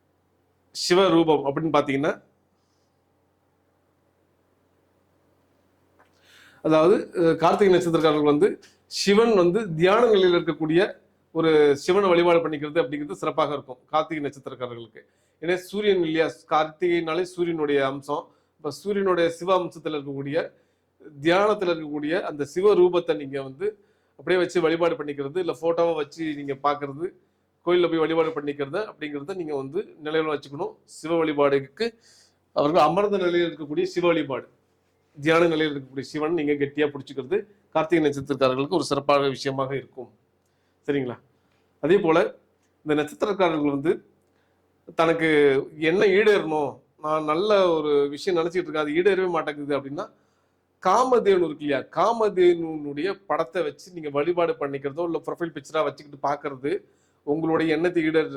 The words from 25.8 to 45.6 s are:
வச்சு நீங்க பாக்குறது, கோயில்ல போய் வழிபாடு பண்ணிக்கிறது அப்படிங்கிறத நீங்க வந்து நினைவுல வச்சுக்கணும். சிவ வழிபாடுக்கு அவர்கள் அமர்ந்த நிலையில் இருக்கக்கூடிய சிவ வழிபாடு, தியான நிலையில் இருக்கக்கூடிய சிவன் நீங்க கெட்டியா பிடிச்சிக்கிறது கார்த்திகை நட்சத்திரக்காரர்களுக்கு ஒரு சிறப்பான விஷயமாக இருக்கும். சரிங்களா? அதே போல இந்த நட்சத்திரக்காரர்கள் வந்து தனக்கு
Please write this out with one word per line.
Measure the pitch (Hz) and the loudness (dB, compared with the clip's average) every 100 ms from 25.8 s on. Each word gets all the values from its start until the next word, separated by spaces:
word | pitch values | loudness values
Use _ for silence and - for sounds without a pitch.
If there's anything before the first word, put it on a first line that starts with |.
| 170 160 | 0 0
வச்சு | 139 160 160 147 | -6 -8 -8 -6
நீங்க | 143 139 | -8 -4
பாக்குறது, | 147 143 139 139 180 - _ _ _ _ 170 | -2 -2 -6 -10 -12 -12 _ _ _ _ 0
கோயில்ல | 180 170 | 2 2
போய் | 165 | 0
வழிபாடு | 151 165 160 156 | 0 0 -2 -4
பண்ணிக்கிறது | 143 143 139 170 214 | -8 -6 -6 -6 -8
அப்படிங்கிறத | - 151 147 143 190 | -10 -10 -10 -10 -10
நீங்க | 156 143 | -6 -6
வந்து | 135 165 - - | -6 -8 -8 -10
நினைவுல | 151 160 160 143 | -4 -2 -2 -4
வச்சுக்கணும். | 139 143 208 - _ - | -8 -10 -10 -10 _ -14
சிவ | 156 170 | -4 0
வழிபாடுக்கு | 156 147 143 139 135 - 233 - _ _ _ _ _ - | 0 2 2 2 -2 -6 -6 -6 _ _ _ _ _ -2
அவர்கள் | 143 165 151 | 2 4 4
அமர்ந்த | 175 202 196 180 | 2 0 0 0
நிலையில் | 175 170 | 0 -2
இருக்கக்கூடிய | 151 143 151 185 | -4 -6 -4 -4
சிவ | 180 170 | 0 0
வழிபாடு, | 165 139 123 - _ _ _ _ _ _ 151 | 0 -2 -8 -10 _ _ _ _ _ _ -6
தியான | 147 165 170 | 2 4 4
நிலையில் | 156 156 | 2 -2
இருக்கக்கூடிய | 143 131 135 123 | -4 -10 -12 -10
சிவன் | 151 151 170 | -6 -2 -2
நீங்க | 147 | -2
கெட்டியா | 143 139 143 147 | -2 -2 -2 -2
பிடிச்சிக்கிறது | 143 135 135 131 202 208 _ _ 156 | -4 -12 -12 -6 -6 -6 _ _ -4
கார்த்திகை | 156 170 | 0 2
நட்சத்திரக்காரர்களுக்கு | 151 139 135 131 131 127 147 180 | 2 0 -4 0 0 0 -2 -2
ஒரு | 139 | -2
சிறப்பான | 143 139 143 139 123 | -2 2 2 0 -4
விஷயமாக | 139 135 135 135 | -6 -6 -6 -8
இருக்கும். | - - 113 _ _ _ _ _ _ _ - | -10 -16 -20 _ _ _ _ _ _ _ -4
சரிங்களா? | 143 123 113 _ _ _ _ _ _ | -2 -4 -8 _ _ _ _ _ _
அதே | 147 196 170 | 2 2 4
போல | 165 311 - _ _ _ _ 151 | 2 2 -4 _ _ _ _ -4
இந்த | 151 | -2
நட்சத்திரக்காரர்கள் | 147 - 208 190 175 160 147 139 | -2 -4 -4 0 0 0 -2 -2
வந்து | 156 226 - _ _ _ _ _ _ _ - 165 | -2 -4 -8 _ _ _ _ _ _ _ -8 0
தனக்கு | 165 151 160 151 143 135 | 0 2 2 4 4 2